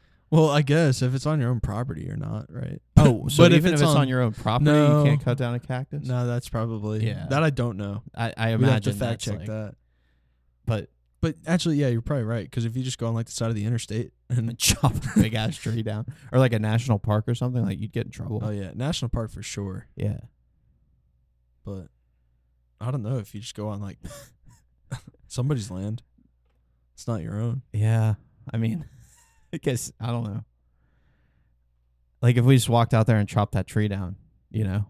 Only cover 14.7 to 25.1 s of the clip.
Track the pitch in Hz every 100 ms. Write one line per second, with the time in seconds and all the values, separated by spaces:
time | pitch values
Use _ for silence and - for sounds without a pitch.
14.7 | - - - 131 - 113 110 107 - -
15.7 | 113 113 107 113 - - 127 131 110 110
16.7 | 110 127 104 - 107 107 117 123 123 110
17.7 | 98 104 - - - - 107 107 104 92
18.7 | 78 131 170 117 - 113 - - - 101
19.7 | 95 - - 104 - - _ _ _ _
20.7 | _ _ _ _ _ _ _ _ _ -
21.7 | 98 87 _ _ _ _ _ _ _ _
22.7 | _ 110 135 110 131 98 101 110 - 107
23.7 | 101 101 - - - - _ - - _
24.7 | _ _ - -